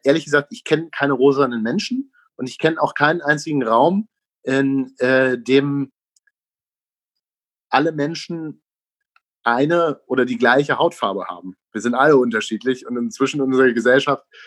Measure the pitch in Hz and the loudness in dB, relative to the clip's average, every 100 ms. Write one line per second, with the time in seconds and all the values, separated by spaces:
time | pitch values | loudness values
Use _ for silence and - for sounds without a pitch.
0 | 135 156 147 143 - - - 156 165 - | 2 0 0 -2 -2 -8 -2 -2 -2 -4
1 | 143 131 139 135 131 117 110 180 - 254 | -2 2 4 4 0 -2 -2 -4 -4 -6
2 | 277 _ _ - 131 - 160 160 - - | -8 _ _ -12 -12 -2 -2 0 -4 0
3 | 147 170 147 151 160 147 113 113 151 196 | 0 0 -2 -2 -2 -2 2 2 4 0
4 | 220 _ _ _ - 135 135 135 131 - | -4 _ _ _ -4 0 0 -2 -4 -2
5 | 123 131 131 123 117 135 143 143 135 _ | 2 2 2 0 0 2 2 -2 -6 _
6 | _ _ _ _ _ _ _ _ _ _ | _ _ _ _ _ _ _ _ _ _
7 | _ _ _ _ _ _ _ 131 160 156 | _ _ _ _ _ _ _ 0 0 -2
8 | 147 165 - 165 156 - _ _ _ _ | -6 -6 -10 -10 -10 -14 _ _ _ _
9 | _ _ _ _ 117 120 147 170 165 - | _ _ _ _ -2 0 2 2 0 -4
10 | - 131 127 113 120 131 147 123 165 - | -4 -2 -2 0 2 2 2 0 -2 -2
11 | 104 98 90 87 92 - _ 110 117 127 | -4 -4 -10 -14 -16 -18 _ -6 -2 2
12 | 143 139 120 110 - 107 127 127 - 123 | 4 4 2 -2 -4 -4 -4 -4 -6 -8
13 | 117 - 135 147 131 131 131 117 120 131 | -6 -4 -2 -2 0 4 4 4 2 4
14 | 143 135 _ - | 2 -4 _ -20